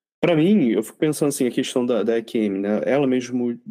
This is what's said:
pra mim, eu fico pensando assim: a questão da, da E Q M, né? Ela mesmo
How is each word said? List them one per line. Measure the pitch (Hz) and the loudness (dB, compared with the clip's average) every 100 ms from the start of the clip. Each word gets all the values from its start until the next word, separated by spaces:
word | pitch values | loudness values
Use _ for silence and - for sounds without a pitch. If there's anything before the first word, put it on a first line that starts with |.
| _ _ | _ _
pra | 160 160 | 0 2
mim, | 165 214 127 | 4 4 2
eu | 101 | 0
fico | 110 - | -2 -2
pensando | 156 147 147 | -2 0 -2
assim: | 139 123 | 0 -2
a | |
questão | - 127 131 123 | -2 -2 -2 0
da, | 117 | 0
da | 107 113 | 0 -2
E | |
Q | 113 120 | -2 -2
M, | 107 98 | -2 -2
né? | 98 104 - | -2 -2 0
Ela | 135 139 | 2 2
mesmo | 127 123 123 120 120 - | 0 -2 -4 -4 -6 -12